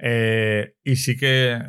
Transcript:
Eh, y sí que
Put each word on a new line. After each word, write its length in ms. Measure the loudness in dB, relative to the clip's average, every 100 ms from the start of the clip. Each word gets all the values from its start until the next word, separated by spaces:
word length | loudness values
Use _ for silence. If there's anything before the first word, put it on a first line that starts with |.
Eh, 720 | -2 0 0 0 0 -2 -4 _
y 140 | -2 0
sí 200 | 0 -2
que 400 | 0 2 0 -2